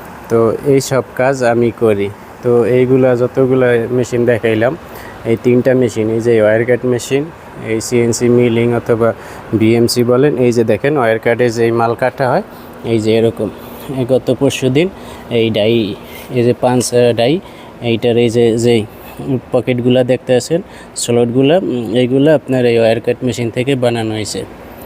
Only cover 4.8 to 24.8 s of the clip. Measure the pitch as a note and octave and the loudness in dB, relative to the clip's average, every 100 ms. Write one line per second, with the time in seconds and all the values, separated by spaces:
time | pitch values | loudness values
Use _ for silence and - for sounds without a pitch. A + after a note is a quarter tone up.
4.8 | - - - - A#2 A2+ B2+ B2 C3 B2+ | -10 -18 -18 -8 -2 0 2 2 2 2
5.8 | A#2+ A2+ A2 A2+ A#2 A2+ G#2+ A2 A#2+ A#2+ | 0 -2 -2 0 2 4 4 2 2 0
6.8 | B2+ A#2+ - C#3 E3 - - - A#2 A2 | 0 -2 -2 -4 -4 -12 -18 -12 -6 -6
7.8 | - A#2+ A#2 A#2 A#2+ A#2+ B2 A#2 A#2+ A#2 | -2 0 0 2 2 4 2 2 0 0
8.8 | - A2+ A2+ - - - - G#2+ A2 A#2 | -2 0 0 -2 -10 -18 -4 0 4 4
9.8 | A#2 A#2+ A#2+ B2 D3 B2+ B2 A#2 A2+ G#2 | 2 2 2 2 2 2 2 2 2 0
10.8 | C#3+ D3+ A2+ A2+ A#2+ A#2+ B2 A2+ A#2 A#2 | 0 0 0 0 0 2 0 0 0 2
11.8 | A#2 A2+ B2+ - B2+ E3+ A3+ - - - | 0 0 -2 -2 -2 -2 -4 -12 -20 -12
12.8 | A#2 A2+ G#2+ A2+ A2+ A2+ G#2 - - - | -2 0 2 2 2 0 -6 -8 -16 -14
13.8 | - C3 B2 B2+ - B2 C#3 - C3 C#3 | -8 -4 0 0 0 0 0 0 0 0
14.8 | F#3+ - - - - A#2+ A2+ G#2+ A2 A#2 | 0 -4 -18 -18 -4 0 0 2 2 2
15.8 | G2+ G2 - - - B2+ A#2+ A#2 B2+ B2 | 0 -6 -14 -18 -6 0 0 2 0 0
16.8 | - B2 A#2+ A2+ A#2+ F#3 - - - - | 2 2 2 2 0 -2 -6 -18 -20 -8
17.8 | A#2+ A2+ A#2+ A#2 A#2+ A#2+ A#2 A#2 A#2+ A2+ | -4 0 2 2 2 2 2 2 2 2
18.8 | G#2+ - - - C#3+ B2+ - B2+ C3 B2 | 0 -10 -18 -10 -6 -6 -2 -2 -2 0
19.8 | B2 B2+ B2+ B2+ - B2 - E3+ - - | 2 2 2 -2 0 0 0 -4 -6 -18
20.8 | - - - A#2+ A#2+ B2+ C#3 F3+ - B2 | -16 -8 -2 0 2 2 2 2 0 -4
21.8 | G#2+ A#2+ B2 C3+ D3+ D3+ - C3 A#2+ A#2 | -2 -2 0 2 2 2 0 0 2 2
22.8 | A2+ A#2 B2 A#2 B2+ A#2+ A2+ B2+ B2+ C3 | 2 2 -2 -4 -4 -4 -4 -4 -2 0
23.8 | A#2+ A#2 A2 A2 G2+ - - - - - | 0 -2 -4 -4 -6 -8 -10 -14 -20 -20